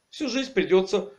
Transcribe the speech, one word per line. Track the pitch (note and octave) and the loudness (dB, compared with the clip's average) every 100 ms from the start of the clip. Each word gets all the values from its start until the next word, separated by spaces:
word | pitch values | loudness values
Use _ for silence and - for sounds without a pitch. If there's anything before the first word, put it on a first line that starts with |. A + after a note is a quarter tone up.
| _ | _
всю | - C#4+ | -8 -4
жизнь | A#3+ C4 | -4 -2
придётся | - D#3 F#3 F#3+ G3+ F#3 | -2 4 4 4 -2 -4